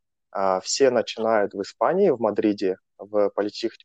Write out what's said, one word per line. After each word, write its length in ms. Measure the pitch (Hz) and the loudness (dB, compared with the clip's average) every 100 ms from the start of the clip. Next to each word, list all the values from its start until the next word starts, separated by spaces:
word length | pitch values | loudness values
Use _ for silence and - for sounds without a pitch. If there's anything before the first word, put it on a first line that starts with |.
| _ _ _ 98 | _ _ _ -2
А, 220 | 95 92 | 0 0
все 300 | - - 135 | -2 2 2
начинают 640 | 120 104 - 110 110 101 | 2 -2 -4 0 2 0
в 80 | 98 | -4
Испании, 480 | 95 - 120 180 202 | -8 -2 0 2 2
в 100 | 120 | 2
Мадриде, 560 | 113 104 107 104 95 92 _ - | 0 0 0 0 -2 -4 _ -20
в 320 | 101 104 101 | -6 0 0
политех-, 420 | - 101 - - - | 0 -6 -4 -8 -8